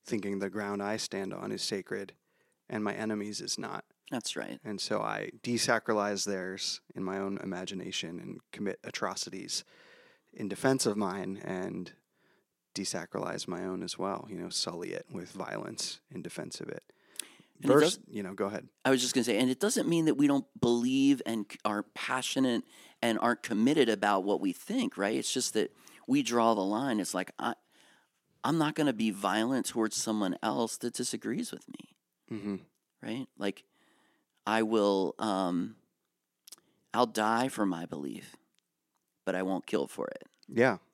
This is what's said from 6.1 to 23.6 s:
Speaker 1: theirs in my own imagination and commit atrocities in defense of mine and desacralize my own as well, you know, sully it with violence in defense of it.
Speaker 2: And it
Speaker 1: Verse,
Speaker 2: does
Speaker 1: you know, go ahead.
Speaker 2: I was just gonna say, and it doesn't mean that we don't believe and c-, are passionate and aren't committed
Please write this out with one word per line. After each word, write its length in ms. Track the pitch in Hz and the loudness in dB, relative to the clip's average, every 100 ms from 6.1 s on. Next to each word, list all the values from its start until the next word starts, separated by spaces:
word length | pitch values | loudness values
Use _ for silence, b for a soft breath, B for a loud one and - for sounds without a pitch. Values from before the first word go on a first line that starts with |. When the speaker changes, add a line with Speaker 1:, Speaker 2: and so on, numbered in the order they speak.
| 101 101 | 0 -2
Speaker 1:
theirs 560 | 95 92 95 - - _ | -2 -4 -6 -6 -6 _
in 100 | - | -8
my 140 | 95 95 | -4 -4
own 220 | 98 98 | -4 -6
imagination 760 | 95 90 92 98 90 - 82 87 | -6 -6 -6 -8 -6 -6 -6 -8
and 200 | 95 - _ | -10 -14 _
commit 280 | - 101 90 | -6 -4 -4
atrocities 800 | - - 101 - - 95 - - - b b b b b b | -8 -4 -4 -4 -8 -10 -6 -8 -8 b b b b b b
in 140 | - 104 | -8 -6
defense 380 | 95 135 135 120 | 0 2 4 2
of 100 | 104 | 2
mine 440 | 98 98 95 95 | -2 -2 -6 -6
and 480 | - 92 95 95 90 - _ _ _ _ _ _ _ - | -6 -4 -4 -6 -10 -14 _ _ _ _ _ _ _ -6
desacralize 720 | 98 90 87 98 90 92 - | -4 -4 -6 -6 -4 -6 -6
my 160 | 90 92 | -6 -6
own 160 | 92 | -6
as 160 | 90 - | -6 -6
well, 300 | 95 98 - | -4 -4 -8
you 80 | 92 | -10
know, 120 | 90 | -6
sully 420 | - - 87 90 | -4 -4 -6 -6
it 120 | 90 - | -8 -8
with 200 | - 87 | -12 -10
violence 680 | 95 - 52 - 107 - - _ | -10 -6 -6 -8 -6 -8 -8 _
in 80 | 92 | -12
defense 380 | - - 82 - | -10 -8 -10 -8
of 100 | - | -10
it. 140 | - _ B B B B B B _ | -10 _ B B B B B B _
Speaker 2:
And 80 | 135 | 6
it 20 | |
Speaker 1:
Verse, 240 | 139 151 - | 8 8 2
Speaker 2:
does 20 | - | -8
Speaker 1:
you 80 | 104 | -8
know, 120 | 95 | -8
go 120 | 95 101 | -4 -4
ahead. 200 | 101 - _ | -4 -10 _
Speaker 2:
I 80 | 131 | 4
was 100 | 135 | 4
just 140 | 123 131 | 4 2
gonna 80 | |
say, 140 | 117 107 | 2 4
and 100 | 127 | 4
it 120 | 127 | 4
doesn't 260 | 202 - - | 2 2 4
mean 180 | 165 156 | 4 4
that 100 | 135 | 6
we 120 | 143 | 6
don't 180 | 139 - - | 6 0 0
believe 600 | 120 120 123 135 139 135 - | 4 4 4 6 6 6 2
and 200 | 113 101 | -2 -4
c-, 80 | - | -4
are 200 | 107 104 - | 0 0 -2
passionate 680 | - - 127 123 - 131 117 - B B B | -8 -2 -2 0 2 4 2 -2 B B B
and 160 | 117 110 | 0 4
aren't 240 | 120 120 | 2 2
committed 440 | - 107 | 0 2